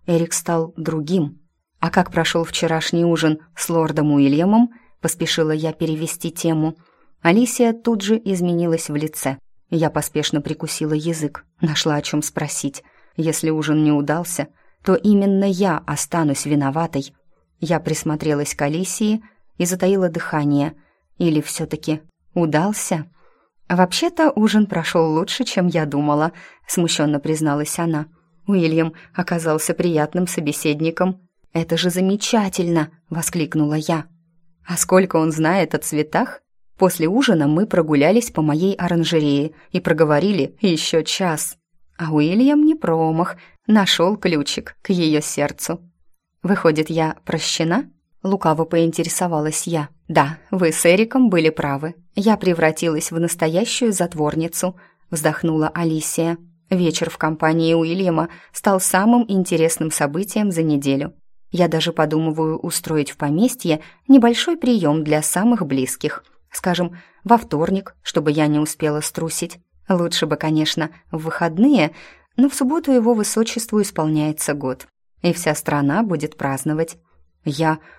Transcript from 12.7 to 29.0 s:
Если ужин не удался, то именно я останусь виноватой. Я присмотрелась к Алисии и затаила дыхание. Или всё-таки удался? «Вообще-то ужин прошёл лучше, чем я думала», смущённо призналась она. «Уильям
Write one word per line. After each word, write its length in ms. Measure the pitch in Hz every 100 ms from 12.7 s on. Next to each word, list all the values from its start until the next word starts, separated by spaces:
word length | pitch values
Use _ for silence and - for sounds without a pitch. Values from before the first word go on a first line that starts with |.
| - - _ _ -
Если 340 | 160 156 160
ужин 320 | 156 151 151
не 100 | 151
удался, 560 | 147 143 156 170 - 143 _ _ _
то 100 | -
именно 500 | 185 214 202 202 196
я 380 | 196 180 196 170 -
останусь 580 | 147 - 175 151 139 143
виноватой. 680 | 147 139 151 165 139 135 _ _ _ _ _
Я 220 | 165 160
присмотрелась 760 | 160 156 160 151 156 147 147
к 80 | -
Алисии 600 | 143 160 185 - 214 220 - _ _ -
и 80 |
затаила 440 | 175 180 185 196 180
дыхание. 640 | 165 - 156 147 143 139 - _ _ _ -
Или 220 | 170 151
всё-таки 640 | 147 - 156 151 - 156 - _ _
удался? 720 | 180 165 151 190 208 - 165 151 _ _ _ _ _ -
«Вообще-то 640 | 180 180 - 339 349 311
ужин 360 | 220 214 214 202
прошёл 460 | 165 160 175 160
лучше, 320 | 156 190 -
чем 220 | 240 - 180
я 200 | 165 151
думала», 460 | 143 147 147 160 - - - -
смущённо 500 | - 170 - 151 147
призналась 600 | 156 156 156 143 147 -
она. 280 | 170 151 151 _ _ _ -
«Уильям 460 | 196 165 160 160 -